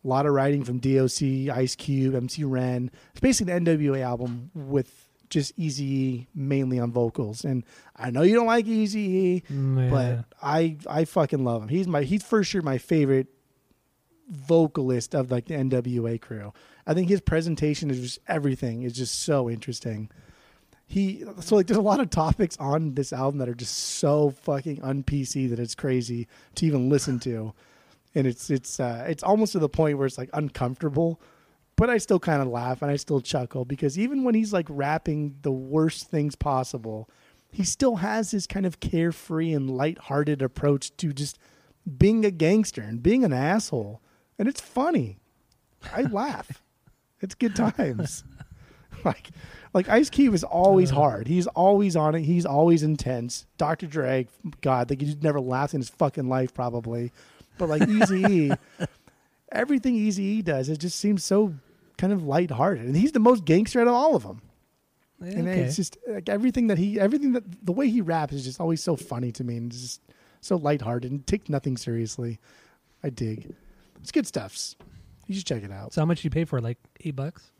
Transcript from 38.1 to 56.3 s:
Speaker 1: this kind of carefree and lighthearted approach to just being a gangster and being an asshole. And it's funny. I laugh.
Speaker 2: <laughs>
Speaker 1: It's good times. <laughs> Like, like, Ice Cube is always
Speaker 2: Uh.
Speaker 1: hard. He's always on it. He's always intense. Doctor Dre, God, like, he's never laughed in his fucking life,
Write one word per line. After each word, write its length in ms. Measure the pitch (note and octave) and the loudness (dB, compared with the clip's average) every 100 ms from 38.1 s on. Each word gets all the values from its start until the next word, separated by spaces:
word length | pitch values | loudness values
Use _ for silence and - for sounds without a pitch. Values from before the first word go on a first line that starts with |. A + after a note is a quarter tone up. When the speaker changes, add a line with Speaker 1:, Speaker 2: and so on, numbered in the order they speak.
| A3 G#3+ | -2 -2
Speaker 1:
this 160 | G3+ - | -4 -4
kind 200 | F#3+ F#3+ | -2 -4
of 140 | - | -2
carefree 720 | - E3 E3+ D#3+ - D#3+ E3 | -2 0 0 -2 -6 -4 0
and 180 | D3+ C3+ | 0 0
lighthearted 720 | B2+ D3+ E3+ - C#3+ D3 D3 | 0 -2 -2 -4 -2 0 0
approach 520 | C3+ - D3 C#3+ - - | -2 0 2 2 -2 -6
to 140 | E3 | -4
just 260 | C3+ C#3+ - _ _ _ _ - B2+ | -4 -8 -10 _ _ _ _ -14 4
being 260 | G3 A3+ G#3+ | 4 6 2
a 40 | |
gangster 520 | F3 D#3+ G#3+ G#3+ - | 2 4 4 2 -4
and 200 | G#2 A#2 | -8 -2
being 220 | C3+ A#3+ | 2 4
an 80 | A#3 | 4
asshole. 720 | B2+ C#3+ G#3 - C3+ G#2 A2 _ _ _ _ | 2 2 0 0 -4 -4 -12 _ _ _ _
And 100 | A3+ | -4
it's 120 | C#4 | -4
funny. 580 | - - D4 D#4 A2+ G2 _ _ _ _ _ _ - | -6 -2 0 0 -2 -8 _ _ _ _ _ _ -10
I 80 | - | -4
laugh. 600 | C#4 G3+ C#4 G#3+ - - _ | -2 -2 -4 -6 -10 -16 _
Speaker 2:
<laughs> 40 | _ _ _ _ _ | _ _ _ _ _
Speaker 1:
It's 140 | F#3+ | -12
good 220 | - A#3 G3+ | -2 -2 2
times. 640 | A3+ - D#3+ A#2 D#3+ - - | 0 2 -2 -2 -6 -8 -16
<laughs> 60 | - - - - - _ - | -20 -20 -20 -20 -20 _ -4
Like, 260 | - - - - - - - | -4 -4 -10 -20 -20 -20 -2
like, 140 | F#3+ F#3+ | 0 4
Ice 220 | A3 C#4+ | 4 4
Cube 240 | - C#4 | 4 4
is 80 | F#3+ | 4
always 480 | D#3+ E3+ F#3+ F#3+ D#3 | 0 4 6 8 6
Speaker 2:
Uh. 60 | C3+ | 6
Speaker 1:
hard. 320 | D3 - A#2 | 4 2 0
He's 180 | F3 F3 | 0 0
always 480 | - F#3 G3+ G3+ | 4 6 6 4
on 220 | E3 D#3 D#3+ | 4 2 2
it. 60 | |
He's 220 | D3+ F3 | 2 2
always 380 | E3+ C#3 E3 E3+ | 4 4 6 6
intense. 640 | D#3 D3+ - B2+ A#2+ - - _ | 4 0 -2 -4 -6 -10 -14 _
Doctor 300 | D#3 D#3+ E3 | -2 -2 -4
Dre, 400 | D3+ C3 C3 B2 _ E3 - | -2 0 0 -2 _ -14 -6
God, 300 | C#3 B2+ A#2+ | 0 0 0
like, 100 | C#3 | -2
he's 160 | D3 D3 | -2 0
never 180 | D#3 C#3+ | 0 0
laughed 320 | B2+ B2+ C#3+ | -2 -2 -2
in 60 | D3 | -4
his 80 | B2 | -6
fucking 400 | _ D3 E3 | _ 0 0
life, 240 | B2+ | -2